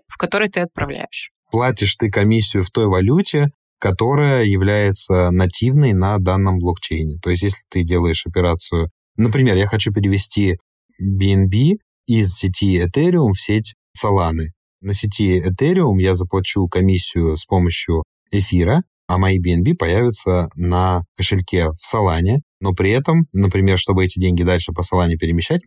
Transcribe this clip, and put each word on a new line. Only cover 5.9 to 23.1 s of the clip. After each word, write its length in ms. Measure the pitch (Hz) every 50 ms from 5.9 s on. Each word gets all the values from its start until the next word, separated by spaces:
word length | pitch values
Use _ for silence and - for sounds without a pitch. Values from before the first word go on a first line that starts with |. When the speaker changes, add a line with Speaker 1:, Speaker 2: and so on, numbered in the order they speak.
| 98
Speaker 2:
на 240 | 90 92 98 107
данном 400 | 101 92 92 92 98 98 95 92
блокчейне. 600 | 90 87 87 82 - - - 80 78 80 78 73 87
То 80 | - 90
есть, 140 | 90 90 101
если 160 | 101 95 - _ -
ты 140 | - 92 87
делаешь 420 | 82 90 85 87 85 82 - -
операцию, 640 | 85 - 92 90 87 82 82 - - 87 82 82 82 _ _ _ _ _
например, 400 | - 113 113 110 135 131 120 95
я 120 | 92 101
хочу 260 | 101 113 107 - 107 101
перевести 640 | 104 101 101 98 95 - - - 101 101 92 87 - _ _ _ _ _ _ _ -
B 340 | 92 98 98 95 98 98 98
N 140 | 95 98
B 300 | 92 95 113 135 165 214 - _ _ _ _ _
из 260 | - 113 113 101 92 -
сети 480 | - - 95 95 - 101 98 92 87
Ethereum 520 | 85 87 - 139 160 180 180 170 139 104 95
в 60 | -
сеть 360 | - - 104 107 107 - - _ _ _ -
Solana, 520 | - - 107 98 95 87 82 80 80 80 80 - _ _ _ _ _
на 120 | 92 98 98
сети 480 | - - 104 - - 104 92 90 90
Ethereum 580 | 80 92 92 - 135 202 277 190 165 120 98 95
я 140 | 92 95 92
заплачу 540 | 90 90 - - 95 95 - - 101 92
комиссию 680 | 87 - 90 92 95 95 90 - - - 85 82 80 78
с 80 | 78 -
помощью 580 | - 98 92 90 85 82 - - - 82 80 - _ _ _ _ -
эфира, 520 | - 101 92 - 90 87 85 101 135 175 - _ _ _ _
а 100 | - 90
мои 220 | 92 95 95 95 92
би 140 | 87 90 87
эн 100 | 85 92
би 100 | 139 175
появятся 760 | - - 82 90 110 120 123 110 - - 98 90 87 82 76 -
на 480 | 76 87 87 90 90 92 92 90 87 87 - _
кошельке 540 | - 90 - 101 92 92 - 98 90 82 78
в 260 | 78 - - - -
Solana. 440 | 110 101 90 80 82 87 98 123 147 - _ _ -
Но 140 | 98 98 92
при 180 | - 95 98
этом, 360 | 113 135 147 -